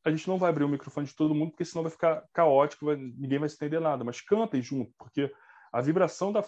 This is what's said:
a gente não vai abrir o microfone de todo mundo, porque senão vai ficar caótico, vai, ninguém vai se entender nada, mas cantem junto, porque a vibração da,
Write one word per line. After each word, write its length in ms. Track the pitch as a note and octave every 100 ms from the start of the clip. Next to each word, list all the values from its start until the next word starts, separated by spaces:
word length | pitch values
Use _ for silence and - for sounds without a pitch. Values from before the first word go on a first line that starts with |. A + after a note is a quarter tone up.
| D#3
a 40 |
gente 180 | D#3 F#3
não 100 | F#3
vai 120 | F3+
abrir 120 | D3+
o 60 | C#3+
microfone 400 | C#3 - - C#3+
de 80 | -
todo 180 | D#3
mundo, 160 | D3+ D#3+
porque 140 | -
senão 180 | E3+ E3+
vai 80 | D#3+
ficar 340 | - E3 D#3 -
caótico, 540 | - E3 C3+ D3 - D3
vai, 80 |
ninguém 460 | D3 C3 B2 C#3 C#3
vai 80 | D3+
se 80 | -
entender 240 | D3 D#3+
nada, 240 | D#3 C3+
mas 160 | A#2+ -
cantem 420 | - G#3 A3 C3
junto, 300 | A#2+ C3+ A2 -
porque 320 | - C#3+ C#3 - - - -
a 80 | A#2+
vibração 500 | C#3 F3 F3 - G3
da, 140 | G#3